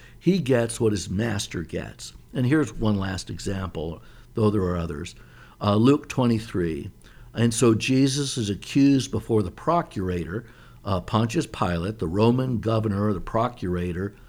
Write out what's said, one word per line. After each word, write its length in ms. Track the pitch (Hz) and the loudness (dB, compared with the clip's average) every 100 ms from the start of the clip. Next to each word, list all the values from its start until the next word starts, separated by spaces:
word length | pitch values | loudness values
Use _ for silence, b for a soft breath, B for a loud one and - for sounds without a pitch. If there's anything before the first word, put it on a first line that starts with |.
| B B | B B
He 220 | - 190 | 0 2
gets 400 | 131 123 117 - | 4 2 2 0
what 140 | 113 | 0
his 160 | 104 - | 0 -2
master 540 | 92 117 101 - - | -2 -2 -2 -6 -8
gets. 500 | 80 - 55 - - - - | -8 -8 -10 -12 -18 -18 -10
And 120 | - 123 | -4 0
here's 280 | 156 143 | 2 0
one 240 | - 110 101 | 0 0 0
last 320 | 95 92 - | 0 -4 -8
example, 720 | 92 98 98 92 85 80 78 b b b | -8 -6 -6 -6 -6 -8 -8 b b b
though 160 | - 104 | 0 2
there 140 | 101 | 4
are 140 | 92 87 | 0 0
others. 360 | 82 73 85 - B B B B | -4 -6 -10 -14 B B B B
Uh, 160 | 104 104 | 0 4
Luke 320 | 123 147 - | 6 4 0
twenty-three. 800 | - 120 113 - 101 85 76 101 - b b b | 0 2 0 -2 -2 -2 -4 -8 -14 b b b
And 200 | - 117 | 0 0
so 200 | 113 123 | 4 4
Jesus 640 | 110 - 131 139 135 139 - | 4 2 2 2 2 -4 -2
is 120 | 104 | -2
accused 600 | 92 - 143 139 135 - | -4 -2 4 6 4 2
before 320 | - - 110 | -4 0 0
the 80 | 90 | 0
procurator, 920 | - - 170 160 - 92 90 78 101 - B B B 101 | -4 0 0 0 -4 -2 -2 -4 -8 -10 B B B -4
uh, 160 | 95 | -4
Pontius 460 | - 110 113 165 139 | 0 0 2 0 -4
Pilate, 500 | - 90 87 90 110 | -2 -2 -2 -4 -4
the 100 | 85 | -4
Roman 520 | 95 113 127 131 117 | 2 4 4 0 -2
governor, 520 | 107 113 110 98 104 | 0 0 0 0 0
the 80 | 95 | -2
procurator 960 | - 110 120 - 92 87 90 85 101 - | -2 -2 -2 -2 -4 -2 -2 -4 -6 -10